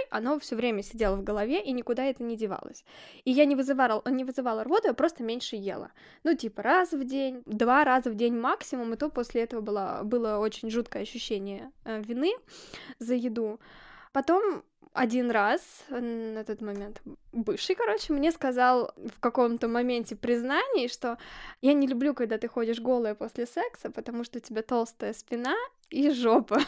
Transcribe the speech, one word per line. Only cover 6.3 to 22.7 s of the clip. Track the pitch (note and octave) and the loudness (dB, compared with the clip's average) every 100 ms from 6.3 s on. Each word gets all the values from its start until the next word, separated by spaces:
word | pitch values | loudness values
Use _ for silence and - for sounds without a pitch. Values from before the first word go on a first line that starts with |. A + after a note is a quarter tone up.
| E4 | 0
типа, | A3+ - | -2 -2
раз | A3 F4 F4 | 2 4 4
в | D4+ | 0
день, | B3+ C4+ C4+ B3+ - | -2 -2 -2 -4 -4
два | G#3+ A#3 C4 D4 | 0 4 6 6
раза | B3+ B3 | 4 2
в | G#3+ | 0
день | A#3+ A#3+ | 0 2
максимум, | A#3+ F#4 - B3+ A#3 | 0 -2 -4 -6 -4
и | A3+ | -4
то | D4+ | -4
после | C4 A#3+ A#3+ | -4 -4 -2
этого | A#3 A#3 | -2 -4
было, | G#3+ G#3 F#3+ - | -4 -4 -2 -4
было | G#3+ A#3+ A3 G#3 | -2 0 0 0
очень | G#3+ - A3+ | 0 -2 -4
жуткое | A3 A#3 A3 | -4 -4 -6
ощущение, | G3+ A#3 - G#3 G3 G3 A#3 - - | -8 -8 -6 -4 -4 -8 -12 -14 -8
э, | A3 | -8
вины | G#3+ A#3 D#4 B4 - - - - - - | -6 -2 0 -2 -6 -20 -18 -18 -16 -10
за | A#3 B3 | -2 0
еду. | A#3+ A3+ A3 A3 - - - - - | 0 -2 -2 -4 -14 -20 -20 -20 -6
Потом | C#4 C4+ F4 G#4+ D4 - _ - | -2 4 4 4 -2 -6 _ -8
один | - B3+ A#3+ A#3+ | 0 2 2 2
раз, | A3+ G3+ D4+ - - - | 4 4 2 -2 -16 -10
м, | B3+ A#3+ A#3 A3+ | -6 -4 -4 -6
на | A3 | -8
тот | G#3+ G#3+ | -8 -8
момент | G#3+ G3+ G3+ - - C#4 - | -6 -8 -10 -12 -16 -18 -8
бывший, | A#3 G#3 - - F#4+ | -4 -2 0 0 0
короче, | A4+ G#4+ - | 2 0 0
мне | D4 D4+ | 2 2
сказал | E4 C4+ B3 B3 B3+ A#3 - | 2 0 4 4 4 2 -6
в | - - | -14 -2
каком-то | B3 A#3 A#3+ A#3 A#3 | 0 4 2 2 0
моменте | A#3 B3 B3 A#3 A3 | 0 2 0 -2 -4
признаний, | A#3+ A#3+ B3 D4 C5 A4+ B3 | 0 2 2 0 2 2 0
что | - B3 A#3 - - - - | -2 -6 -6 -10 -16 -16 0
я | C4 | 4
не | D4 C#4 | 6 4
люблю, | B3 C#4 | 2 2
когда | C#4 A#3 A3 | 2 0 -2
ты | A#3 | -4
ходишь | B3 A3+ | -2 -2